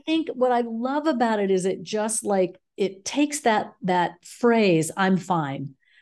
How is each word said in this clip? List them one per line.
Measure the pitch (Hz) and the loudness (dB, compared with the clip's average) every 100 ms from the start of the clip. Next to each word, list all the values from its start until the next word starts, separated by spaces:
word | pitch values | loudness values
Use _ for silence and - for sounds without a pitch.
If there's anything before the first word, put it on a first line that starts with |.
think | - 320 311 | -2 -2 -2
what | 254 254 | 0 2
I | 240 | 2
love | 233 226 254 285 311 | 0 -4 -4 -2 0
about | 240 233 214 | 0 0 0
it | 196 | 2
is | 190 | 2
it | 190 190 | 0 -4
just, | 170 214 214 - | -6 -4 -2 -4
like, | 208 196 180 - _ - | 0 2 2 -2 _ -4
it | 190 190 | -4 -4
takes | - 269 294 294 | -6 0 0 0
that, | 240 208 - - | 0 0 -2 -6
that | 185 180 170 - | 0 0 0 -4
phrase, | - - 240 226 202 165 156 - | -20 -2 2 4 4 4 2 0
"I'm | 190 185 | 2 2
fine," | - 170 143 139 135 - _ _ | 0 -2 -2 -6 -10 -16 _ _